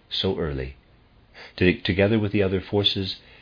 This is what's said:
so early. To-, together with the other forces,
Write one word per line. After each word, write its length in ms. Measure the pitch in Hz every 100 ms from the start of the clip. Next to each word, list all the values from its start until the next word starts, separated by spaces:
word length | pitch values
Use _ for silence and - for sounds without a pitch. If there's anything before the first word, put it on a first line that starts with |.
| _
so 300 | - 95 -
early. 380 | 80 69 69 - _ _ _ _ _ - - -
To-, 220 | 92 80
together 380 | - 92 101 113
with 140 | 104
the 100 | 104
other 180 | 95 95
forces, 560 | - 101 98 98 95 - - -